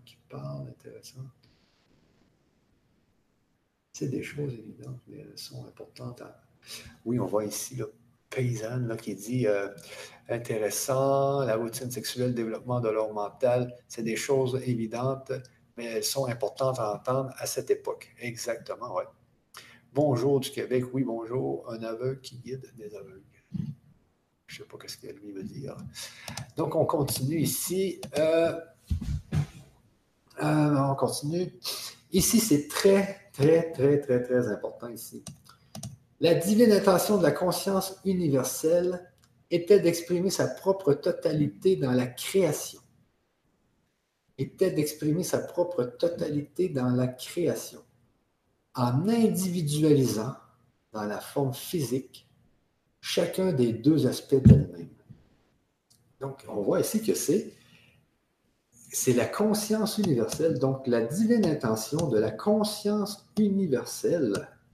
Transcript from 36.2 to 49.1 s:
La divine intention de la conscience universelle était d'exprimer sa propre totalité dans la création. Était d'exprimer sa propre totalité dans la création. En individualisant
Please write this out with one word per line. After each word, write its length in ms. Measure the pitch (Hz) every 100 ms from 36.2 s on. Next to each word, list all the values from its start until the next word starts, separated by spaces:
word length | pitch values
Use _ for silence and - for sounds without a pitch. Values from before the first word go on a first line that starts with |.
La 140 | 160 151
divine 380 | 190 214 233
intention 440 | 196 196 175 - 202
de 60 |
la 80 | 151
conscience 640 | - 180 170 196 190 - -
universelle 1080 | 190 185 160 135 117 - 156 175 180 180 - _ _ _ -
était 280 | 170 - 196
d'exprimer 500 | 170 170 - 175 185
sa 180 | - -
propre 460 | - 190 190 143
totalité 840 | 143 180 170 165 151 147 - 190 175
dans 160 | 135
la 140 | 127 123
création. 760 | - - 196 165 127 - - _ _ _ _ _ _ _ _ _ _ _ _ _ _ _ -
Était 340 | - - 185
d'exprimer 520 | 156 147 - 151 170
sa 160 | - 127
propre 460 | - 175 175 - 123
totalité 840 | - 170 - 156 147 - - 180
dans 220 | 135 123
la 180 | 123 127
création. 760 | - - 175 151 113 - - _ _ _ _ _ _ _ _ _ -
En 300 | 123 131
individualisant 1300 | 196